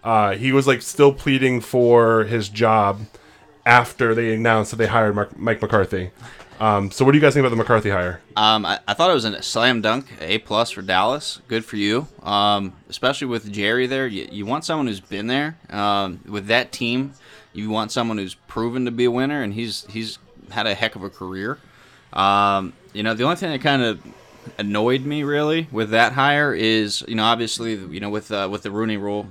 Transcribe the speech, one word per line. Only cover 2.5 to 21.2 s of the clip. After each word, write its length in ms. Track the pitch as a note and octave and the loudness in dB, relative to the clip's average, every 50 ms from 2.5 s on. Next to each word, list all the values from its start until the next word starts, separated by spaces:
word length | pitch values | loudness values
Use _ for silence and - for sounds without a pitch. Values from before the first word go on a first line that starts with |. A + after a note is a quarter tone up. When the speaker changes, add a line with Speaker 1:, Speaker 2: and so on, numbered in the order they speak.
| G#2 G#2+ A#2 A2 A2 G#2+ G#2 G2+ G2 G#2 G#2+ - - - - - - - - - - _ _ | -2 0 2 4 4 4 4 2 0 -4 -8 -16 -16 -20 -20 -20 -20 -20 -20 -20 -20 _ _
Speaker 1:
after 480 | A#2+ A#2+ B2 A#2+ - - - B2 A2+ A2+ | 6 6 6 6 2 -2 0 2 2 2
they 180 | A#2 A2+ A2+ | 2 2 0
announced 380 | A2+ A2 A2+ A#2 A2+ A2 G#2 - | 0 2 2 4 4 4 2 -2
that 60 | - | -2
they 100 | A2+ A2+ | -2 -2
hired 300 | G2 A2 A#2 A2 G#2+ G2+ | 2 2 2 2 2 2
Mark, 200 | G#2 G2+ - - | 0 -4 -4 -6
Mike 240 | - F#2 A#2 A2 - | -6 -2 -2 -2 -2
McCarthy. 520 | - G#2 - G#2+ F#2+ - - F#2 F#2 F2+ _ - - - - - - - - - | -2 0 2 2 2 2 -2 -6 -6 -8 _ -16 -20 -20 -20 -20 -20 -20 -8 -2
Um, 300 | A2 A2 G#2 G2+ G2+ G2+ | 0 2 2 2 0 -4
so 140 | - - C3 | -2 2 4
what 80 | C3 | 6
do 60 | C#3+ D3+ | 6 6
you 40 | |
guys 120 | D3 C#3+ B2 | 6 4 4
think 80 | C#3+ | 4
about 80 | C3 B2+ | 2 2
the 60 | A#2 | 0
McCarthy 340 | A2+ A2 - A#2+ A2 G#2 G#2 | -2 2 2 2 2 2 0
hire? 320 | G2 F#2 F2+ F2+ F2 - _ _ - | -2 0 -2 -4 -6 -10 _ _ -2
Speaker 2:
Um, 300 | G#2+ G#2+ G#2+ A2 G#2+ G2+ | 2 2 4 2 2 0
I, 140 | D#2+ G2+ - _ - | -4 -4 -4 _ -6
I 60 | G#2 | 0
thought 160 | - E3 F#3 | 0 2 2
it 40 | F3 | 2
was 120 | C3+ A2+ | 2 0
a 160 | A2 G2+ - | -2 -6 -6
slam 400 | - - - A2+ A#2 B2+ B2 A#2 | -8 -4 -2 2 2 2 2 2
dunk, 240 | G#2 G#2+ A2+ C3 C3+ - - - | 0 0 -2 -2 -4 -12 -16 -12
A 180 | - E2 G2+ A2+ | -4 -4 -4 -4
plus 320 | - - G#2 G#2+ A#2 - | -2 -2 -2 0 0 -2
for 100 | - G2+ | -6 -10
Dallas. 580 | F#2+ F#2+ F#2 F#2 G2 A2+ C3+ D3 - - - - _ - | -4 0 0 2 2 2 0 -2 -6 -10 -12 -12 _ -4
Good 160 | A2 A2+ A2+ | -4 -4 -4
for 100 | - - | -6 -6
you. 300 | G#2+ G2+ G#2 G#2+ B2+ D3+ - - - | -2 0 0 0 0 -2 -6 -18 -14
Um, 500 | - F2+ G2+ G2+ G2+ G#2 G#2 G2+ G2 F#2 - - _ _ | -6 -2 0 2 2 2 2 0 -2 -6 -10 -14 _ _
especially 380 | - - - B2+ C#3 - C#3+ | -10 -2 -2 -2 -2 -2 -4
with 260 | B2+ A#2+ A2+ A2 G#2 | -4 -4 -6 -6 -8
Jerry 340 | G2+ G#2 G2+ G#2 A#2 B2 B2+ | -6 -2 0 0 2 0 0
there. 200 | B2 C3+ C3+ C3+ | -2 -2 -4 -4
You, 200 | B2 G#2 F#2 B1+ - | -6 -6 -8 -10 -10
you 160 | - G#2 G2+ | -10 -10 -6
want 180 | G#2 B2+ D#3 D#3+ | -6 -6 -6 -4
someone 220 | - E3 D#3 C#3 | -6 -4 -4 -4
who's 140 | A#2+ G#2 F#2+ | -4 -6 -8
been 260 | - _ G#2 G2 G#2 | -10 _ -10 -8 -4
there. 320 | A#2 B2+ C#3 D3 D#3 D#3+ _ _ - | -2 -2 -2 -2 -4 -8 _ _ -12
Um, 520 | - G#2 G2+ G#2 G2+ G2+ G2 F#2 F2 F2 - | -6 -2 0 0 0 0 -2 -4 -8 -12 -14
with 200 | - G#2 G#2 G2 | -10 -10 -10 -2
that 260 | G#2 A2+ B2 B2 - | 0 0 0 0 -2
team, 400 | - - B2 A#2 A#2+ B2+ C3+ C#3 C3+ _ - - - - - _ | -8 -8 -4 -4 -2 -4 -4 -6 -10 _ -20 -20 -20 -20 -20 _
you 160 | _ - G#2+ G#2+ | _ -10 -8 -4
want 240 | G#2+ A2 A2 G#2 | -4 -4 -4 -4
someone 240 | - B2+ A#2 A#2 A2 G#2 | -4 -4 -2 -2 -4 -4
who's 180 | G2 F2+ - | -6 -8 -10
proven 500 | _ _ - - A2 A2+ A#2+ A#2+ B2+ B2+ | _ _ -10 -6 -4 -4 -4 -2 -4 -4
to 40 | B2 | -4
be 140 | A#2 A#2 B2 | 0 2 0
a 60 | B2 | 2
winner, 320 | A#2+ B2 C3 C#3 D3 D3 | 2 0 -2 -2 -2 -4
and 100 | B2 G2+ | -4 -6
he's, 320 | G2 A2 A#2 A2 G2 - - - | -6 -6 -8 -8 -8 -10 -12 -10
he's 280 | G#2+ A2+ A2 G#2+ - - _ _ - - - - | -10 -10 -10 -10 -12 -16 _ _ -20 -20 -20 -10
had 160 | - A2+ G#2+ | -6 -4 -2
a 80 | A2+ G2 | -2 0
heck 200 | F#2+ A#2 A2 - | 0 -2 -2 -2
of 60 | G#2 | -6
a 80 | F#2 G2 | -12 -12
career. 480 | - - | -12 -12